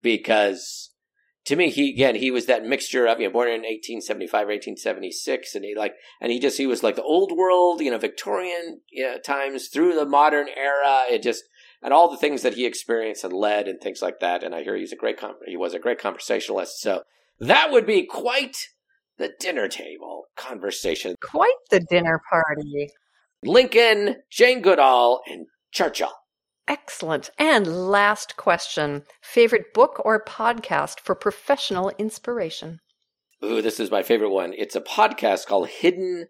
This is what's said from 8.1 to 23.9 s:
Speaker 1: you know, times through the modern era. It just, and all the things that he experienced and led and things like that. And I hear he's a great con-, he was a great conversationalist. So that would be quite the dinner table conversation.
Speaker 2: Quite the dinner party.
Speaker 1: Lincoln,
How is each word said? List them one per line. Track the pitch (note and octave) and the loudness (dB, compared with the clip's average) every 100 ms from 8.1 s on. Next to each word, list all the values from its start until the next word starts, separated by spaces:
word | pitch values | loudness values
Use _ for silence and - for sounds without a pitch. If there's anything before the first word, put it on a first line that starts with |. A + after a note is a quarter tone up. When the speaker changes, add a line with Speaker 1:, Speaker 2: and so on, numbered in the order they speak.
| - - G3+ F3+ F3 E3+ - _ | -6 -6 -6 -4 -8 -10 -16 _
Speaker 1:
you | - C3 | -6 -6
know, | B2+ | -6
times | - C#3 C#3 C3+ - | -6 -4 -4 -6 -6
through | C#3 F3 | 0 2
the | E3 | 2
modern | C#3+ C#3+ D3+ D3 C#3+ | 2 6 6 4 -2
era. | - C#3 C#3 C#3 C3+ B2+ | -4 -2 2 4 4 2
It | A#2 | 0
just, | A#2 A2 _ _ - _ | 0 -4 _ _ -20 _
and | A#2+ | 4
all | C#3+ E3+ | 6 6
the | C3+ | 4
things | D3+ C#3 | -2 0
that | B2+ | -2
he | A#2 B2 | 0 -4
experienced | B2 - A#2 A2 G2+ | -4 -4 -2 -2 -8
and | F#2+ | -8
led | F#2 G#2 G#2 G2 | -2 0 0 -2
and | F#2 | -6
things | G2+ - | -10 -6
like | F#2 - | -6 -2
that. | F2+ F2 | -2 -2
And | F#2 | -4
I | E2 | -8
hear | E2 | -6
he's | G2 F2+ | -6 -8
a | - | -6
great | A2+ A2 | -6 -4
con-, | G#2 G2 - | -10 -12 -12
he | F2 | -6
was | F2+ | -6
a | E2+ | -4
great | A#2 A#2+ | -4 -2
conversationalist. | G2+ E2 - G#2+ - G2 F2 - | -4 -8 -4 -4 -2 -6 -6 -6
So | G#2+ F#2 - _ _ _ | -4 -4 -6 _ _ _
that | A#2 C4 D#4+ | 2 2 6
would | C4 G#3 | 2 4
be | G3+ | 0
quite | - - F#3+ C4 C#4 - - _ _ _ _ _ | 0 -6 -2 -2 -4 -10 -14 _ _ _ _ _
the | - - | -10 -6
dinner | F#3 D3+ G2+ | -6 -4 -4
table | - - E2 E2 E2 - - | -6 -14 -16 -14 -16 -16 -18
conversation. | C3 A2+ G2 - - - - F2+ | -14 -8 -6 -4 -4 -4 -6 -10
Speaker 2:
Quite | - D4+ G#4+ C5 _ | -8 2 2 2 _
the | G3 | 0
dinner | E3+ F3 E3+ D#3+ - | 4 0 2 -2 0
party. | E3+ D#3+ D3+ D3+ C#3+ C#3+ _ _ _ _ _ | 0 0 -2 -6 -6 -8 _ _ _ _ _
Speaker 1:
Lincoln, | B2+ G#3 B3+ A3+ A#3 | 4 4 6 4 6